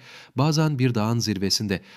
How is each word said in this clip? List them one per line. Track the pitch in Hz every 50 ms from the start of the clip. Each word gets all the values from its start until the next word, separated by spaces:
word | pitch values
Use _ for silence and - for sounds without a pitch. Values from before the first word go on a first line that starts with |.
| - - - - - - _
bazen | - 135 160 151 156 160 156 147 123
bir | 127 131 117
dağın | 110 104 110 120 117
zirvesinde, | 107 107 104 95 98 95 - - 107 101 98 85 - - -